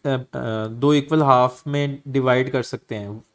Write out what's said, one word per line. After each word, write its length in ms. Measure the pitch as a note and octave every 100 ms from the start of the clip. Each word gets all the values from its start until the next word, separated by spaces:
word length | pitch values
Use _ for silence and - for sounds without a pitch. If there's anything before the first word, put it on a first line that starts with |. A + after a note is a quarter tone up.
| C#3+
अ, 40 |
अ, 580 | C3+ C3 C3 A#2+ A2 A2
दो 260 | A#2 C#3+
इक्वल 300 | D3 C#3+ D#3
हाफ 440 | C#3+ B2+ B2+ - D3
में 340 | C#3+ C#3+ C#3 C#3+
डिवाइड 440 | C3+ B2+ B2+ B2+
कर 120 | C3
सकते 320 | A#2 B2 - A2
हैं। 280 | G2+ G#2+ -